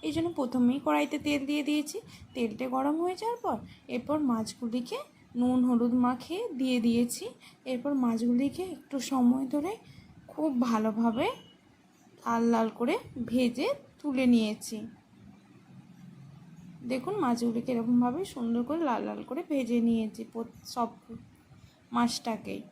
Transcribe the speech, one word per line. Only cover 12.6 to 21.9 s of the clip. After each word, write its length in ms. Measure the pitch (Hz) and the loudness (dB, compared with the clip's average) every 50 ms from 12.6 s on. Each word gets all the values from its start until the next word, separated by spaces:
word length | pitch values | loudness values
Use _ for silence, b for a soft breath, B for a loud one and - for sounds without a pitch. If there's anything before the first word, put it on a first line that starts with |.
| 226 226 | 2 0
করে 240 | 214 - 233 240 349 494 494 - - 269 233 | 0 -2 0 0 0 0 -2 -8 -10 -8 -6
ভেজে 420 | 220 226 254 254 240 240 247 302 453 571 571 - - - _ | -2 2 2 2 2 2 0 0 0 0 -2 -6 -20 -20 _
তুলে 260 | - 294 269 254 262 | -4 -2 0 2 6
নিয়েছি। 500 | 247 247 233 220 214 214 220 - - 233 214 214 - - - _ _ - - - - - - - - - - - - - - - - - - - - - - - - - - - - - - - - - - - | 6 6 6 6 2 -2 -6 -8 -10 -10 -10 -10 -12 -16 -18 _ _ -20 -20 -20 -20 -20 -20 -20 -20 -20 -20 -20 -20 -20 -20 -20 -20 -20 -20 -20 -20 -20 -20 -20 -20 -20 -20 -20 -20 -20 -20 -20 -20 -18 -12 -8
দেখুন 300 | 240 247 262 262 370 403 | -6 -6 -4 -4 -4 -2
মাছগুলিকে 560 | 427 339 247 240 233 233 240 226 240 233 - 254 | 0 0 0 0 0 0 -2 -2 -2 -4 -2 -2
এরকমভাবে 480 | 233 226 226 247 240 247 247 247 320 392 | -2 0 2 4 4 4 4 2 -2 -6
সুন্দর 380 | 392 - 277 240 233 233 240 240 | -6 -6 -6 -2 0 0 0 0
করে 160 | 247 294 330 339 | 0 -2 0 0
লাল 180 | 285 240 208 208 | 0 0 0 -2
লাল 160 | 208 208 208 - | -4 -6 -8 -8
করে 180 | - 247 294 349 - | -8 -6 -8 -4 -2
ভেজে 300 | 302 277 262 226 240 240 | -2 -2 0 2 2 2
নিয়েছি 420 | 226 233 233 226 220 214 - - 226 | 4 4 2 2 0 -2 -6 -10 -14
পো-, 320 | - - 226 226 233 - - - | -10 -8 -10 -10 -10 -10 -18 -16
সব 240 | - - 254 233 226 240 - _ - 226 226 - - - - _ _ - b b b b b b _ | -10 -2 -2 -2 -2 -4 -12 _ -18 -18 -18 -18 -20 -20 -20 _ _ -20 b b b b b b _